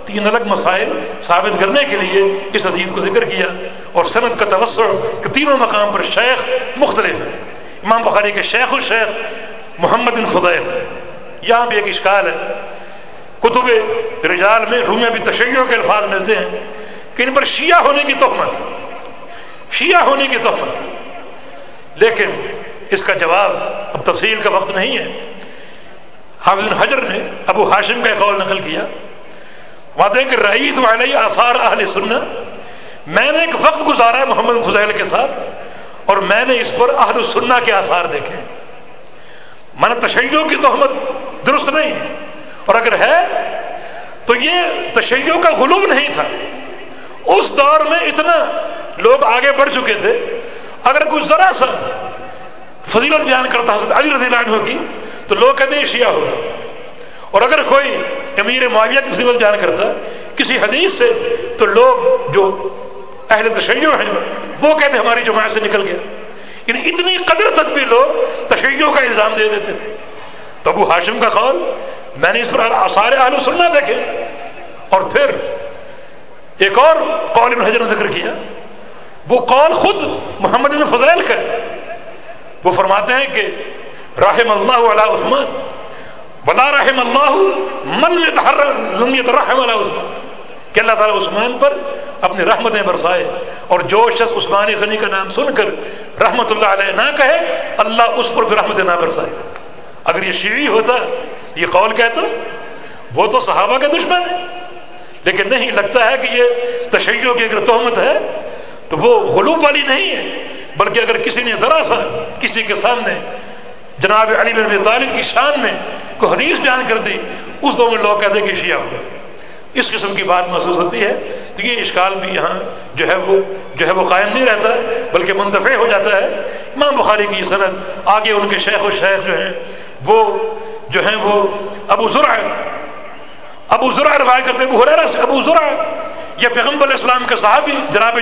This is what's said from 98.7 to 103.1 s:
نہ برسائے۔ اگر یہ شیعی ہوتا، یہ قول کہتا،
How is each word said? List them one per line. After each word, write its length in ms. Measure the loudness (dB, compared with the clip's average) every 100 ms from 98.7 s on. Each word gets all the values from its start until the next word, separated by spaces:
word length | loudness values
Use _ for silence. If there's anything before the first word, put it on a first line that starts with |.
| 0
نہ 60 | 2
برسائے۔ 380 | 2 0 -2 -4 -8 -12 -14 -14 -16 -16 -6
اگر 180 | -2 0
یہ 100 | -2
شیعی 340 | -2 -2 0 2
ہوتا، 260 | 2 2 0 -2 -6 -8 -12 -12
یہ 120 | -4 0
قول 220 | 2 2
کہتا، 280 | 2 0 0 -4 -4 -8 -12 -14 -14 -14 -16 -4